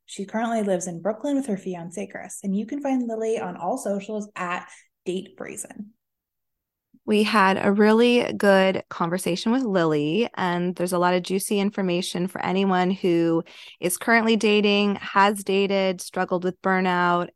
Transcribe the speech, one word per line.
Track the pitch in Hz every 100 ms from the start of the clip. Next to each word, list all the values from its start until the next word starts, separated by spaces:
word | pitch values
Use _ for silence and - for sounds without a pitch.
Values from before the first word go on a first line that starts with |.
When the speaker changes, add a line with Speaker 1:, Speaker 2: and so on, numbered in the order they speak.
| _
Speaker 1:
She | -
currently | 196 220 226 226
lives | 202 180 185
in | 170
Brooklyn | 175 220 294 277
with | 262
her | 190
fiance, | 190 175 170 - 196
Chris, | 196 180 -
and | 202 196
you | 226
can | 285
find | 285 262 240
Lily | 226 220 226
on | 180 175
all | 175 262
socials | 208 202 196 214 208 -
at | 175 180 - - _ _ -
Date | 185 - -
Brazen. | - - - - 208 _ _ _ _ _ _ _ _ _ _ _ -
Speaker 2:
We | 214
had | 214 220 190 190
a | -
really | 202 214 220 240 240 -
good | 202 202 196 190 190 -
conversation | - 170 185 - 175 226
with | 247
Lily, | 247 190 165 151 147 180 240
and | - 185 175 180 175
there's | 180
a | 180
lot | 180
of | 180
juicy | 180 190 - 202
information | 196 208 190 175 185 170 180
for | -
anyone | - 185 196 180 180
who | 190 185 170 165 165 165 - - -
is | 175 -
currently | - 226 226 226
dating, | 220 208 208 202 208 196
has | - 196 196 202
dated, | 196 196 196 196 190 185
struggled | - 185 185 180
with | 185 175
burnout, | 190 185 185 180 175 175 175